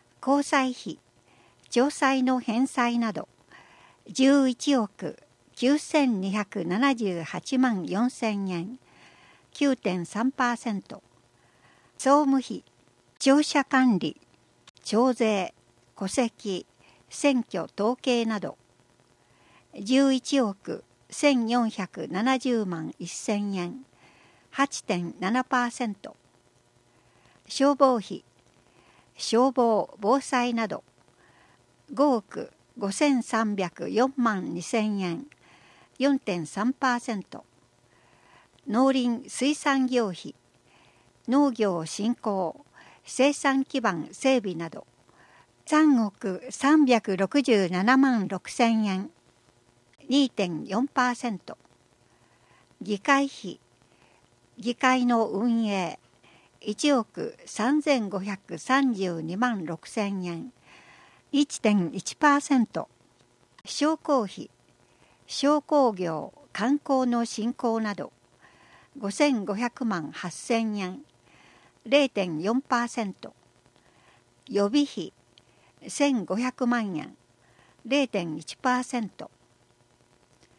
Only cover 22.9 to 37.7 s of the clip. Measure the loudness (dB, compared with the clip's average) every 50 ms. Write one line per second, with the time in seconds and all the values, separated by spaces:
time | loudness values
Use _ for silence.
22.9 | -10 -12 -12 -12 -12 -8 -4 -4 -4 -2 -2 -4 -4 -4 -6 -6 -10 -14 -18 _
23.9 | _ _ _ _ _ _ _ _ _ _ _ _ -2 -2 -2 -2 -2 -10 -6 -4
24.9 | -4 -2 -4 -6 -8 -6 -4 -2 0 -2 -2 0 -2 -2 -2 -2 -4 -6 -6 -6
25.9 | -6 -10 -14 -18 -18 _ _ _ _ _ _ _ _ _ _ _ _ _ _ _
26.9 | _ _ _ _ _ _ _ _ _ _ _ -12 -2 2 2 2 4 4 4 4
27.9 | 4 0 -2 -8 -12 -14 -14 _ _ _ _ _ _ _ _ _ _ _ _ _
28.9 | _ _ _ _ _ -10 -4 0 2 4 4 4 4 2 2 4 2 2 0 -4
29.9 | -8 -2 2 2 2 2 2 0 0 0 0 0 -2 -2 -4 -4 -6 -10 -12 _
30.9 | _ _ _ _ _ _ _ _ _ _ _ _ _ _ _ _ _ _ _ -10
31.9 | 0 2 4 4 4 0 -2 _ -10 -10 -10 -10 -14 _ _ _ _ -6 -6 -6
32.9 | 0 2 2 2 2 2 0 -2 -2 -2 0 -2 -2 -2 -4 -4 -6 -8 -8 -2
33.9 | 2 2 2 2 0 0 0 0 0 -2 -4 -6 -8 -8 -6 -2 -2 0 0 0
34.9 | -2 -2 -2 -4 -4 -6 -10 -14 -20 _ _ _ -20 _ _ -20 -20 -20 -20 _
35.9 | _ -2 0 2 2 0 -2 -4 -4 -4 -6 -6 -6 -2 -2 -2 -2 0 -2 0
36.9 | 0 -2 -4 -6 -8 -8 -8 -12 -18 -20 -20 _ _ _ _ _